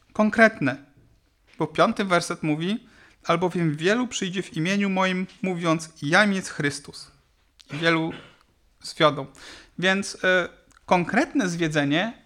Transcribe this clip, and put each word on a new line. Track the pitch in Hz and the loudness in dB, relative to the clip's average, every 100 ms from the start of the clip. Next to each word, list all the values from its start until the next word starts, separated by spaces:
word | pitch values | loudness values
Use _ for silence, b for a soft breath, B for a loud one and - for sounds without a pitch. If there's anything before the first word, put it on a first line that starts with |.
| _ | _
konkretne, | - 214 214 220 220 - - - _ _ _ _ _ _ _ | 0 0 6 4 4 -4 -4 -14 _ _ _ _ _ _ _
bo | 156 | -6
piąty | - 180 226 202 | 2 2 2 0
werset | 175 170 175 | 0 0 -4
mówi: | 160 151 170 220 b b b b - | -2 0 -2 -4 b b b b -2
„Albowiem | 170 180 180 165 147 | 0 0 0 -2 0
wielu | 170 226 247 | 0 0 -2
przyjdzie | - 190 190 | -4 -6 -6
w | 175 160 | -6 -4
imieniu | 160 202 202 | -2 0 0
moim, | 190 185 185 185 - | 2 0 0 -4 -6
mówiąc: | 190 175 170 156 - - | -4 -2 0 0 -2 -8
Jam | 143 175 208 | 0 2 4
jest | 190 175 | 0 -4
Chrystus”. | - 143 139 - - - _ _ _ _ _ - | -4 -4 -4 -14 -18 -20 _ _ _ _ _ -14
I | 147 | -2
wielu | 165 165 160 - B B _ _ _ _ | 0 2 0 -6 B B _ _ _ _
zwiodą. | - - 156 143 139 - B B B - | -18 2 2 2 -8 -16 B B B -2
Więc, | 180 190 196 - | 0 0 -2 -2
y, | 190 185 170 - _ _ - | 2 2 0 -8 _ _ 0
konkretne | 185 175 202 320 294 190 | 0 2 0 0 0 0
zwiedzenie | 170 165 151 143 151 214 233 | 0 0 0 2 0 -2 -6